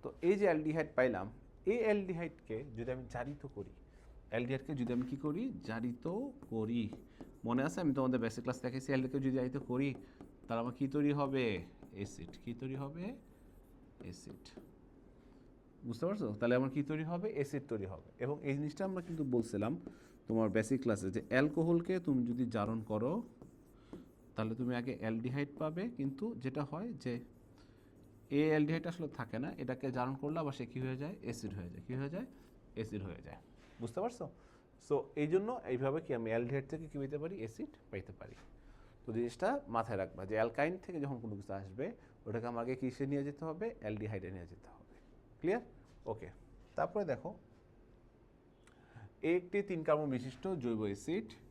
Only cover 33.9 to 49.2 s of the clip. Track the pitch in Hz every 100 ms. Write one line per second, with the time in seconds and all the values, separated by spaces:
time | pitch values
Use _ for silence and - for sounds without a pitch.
33.9 | - 247 - 151 - - - - - -
34.9 | 143 - - 151 185 208 254 - 127 135
35.9 | 147 160 123 113 113 120 139 139 160 160
36.9 | 143 139 147 160 196 113 - 277 - -
37.9 | 98 92 87 - - - - - - -
38.9 | - - 110 120 113 190 285 - 113 110
39.9 | 101 95 - 95 107 117 117 147 185 185
40.9 | 175 139 127 113 101 98 98 98 98 160
41.9 | 233 - - - 113 120 117 120 131 131
42.9 | 127 139 143 139 143 160 160 226 220 107
43.9 | 107 107 104 92 92 87 92 - - -
44.9 | - - - - - 160 220 240 - -
45.9 | - - 110 - - - - - - 165
46.9 | 214 185 120 175 - - - - - -
47.9 | - - - - - - - - - -
48.9 | - 107 -